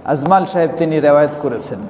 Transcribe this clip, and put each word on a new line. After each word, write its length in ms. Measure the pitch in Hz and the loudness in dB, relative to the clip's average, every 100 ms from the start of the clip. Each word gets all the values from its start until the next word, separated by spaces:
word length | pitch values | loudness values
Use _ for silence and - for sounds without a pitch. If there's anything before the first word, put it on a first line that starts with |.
আজমাল 420 | - 143 143 190 180 | -4 -2 2 2 2
সাহেব 240 | 180 165 - | -2 -2 0
তিনি 220 | 165 156 | -2 2
রেওয়ায়েত 300 | 147 147 147 147 | 4 4 2 -2
করেছেন। 360 | 139 113 - 98 | -6 -6 -8 -10